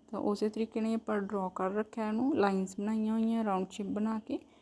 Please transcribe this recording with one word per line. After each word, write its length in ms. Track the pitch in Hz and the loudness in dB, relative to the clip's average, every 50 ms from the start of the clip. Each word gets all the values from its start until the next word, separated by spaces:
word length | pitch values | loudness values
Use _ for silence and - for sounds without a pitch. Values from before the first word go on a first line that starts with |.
| - - | -14 -8
ਤਾਂ 100 | 208 196 | -4 -2
ਉਸੇ 280 | - 208 208 202 214 214 | 0 0 0 2 0 -2
ਤਰੀਕੇ 320 | 214 220 220 - - 226 | 0 -2 -4 -2 -2 -2
ਨਾਲ 140 | 220 226 226 | 0 0 0
ਆਪਾਂ 240 | 226 - - 214 202 | -2 0 0 0 0
ਡਰਾ 300 | 196 196 214 196 190 180 | 0 -2 -2 -2 -2 -2
ਕਰ 220 | - - 185 190 | -2 0 0 0
ਰੱਖਿਆ 380 | 202 214 220 214 - 233 214 214 | 0 0 -2 -2 -4 -4 -2 0
ਇਹਨੂੰ, 280 | 214 226 254 277 320 | 0 0 2 2 4
ਲਾਈਨਸ 400 | 214 202 202 196 190 190 185 - - | 4 4 4 4 2 0 -2 -4 -4
ਬਣਾਈਆਂ 340 | 202 214 220 220 214 214 220 | -4 -2 0 0 0 2 2
ਹੋਈਆਂ 300 | 226 220 226 226 226 220 | 2 2 2 2 2 2
ਰਾਊਂਡ 220 | 208 190 185 185 185 | 2 2 0 0 -2
ਸ਼ੇਪ 160 | - - 202 | -4 -6 -4
ਬਣਾ 320 | 185 185 208 214 220 220 220 | -4 -2 0 0 0 -2 -2
ਕੇ, 200 | - - 269 370 - - - - | -4 -4 -6 -6 -6 -10 -20 -20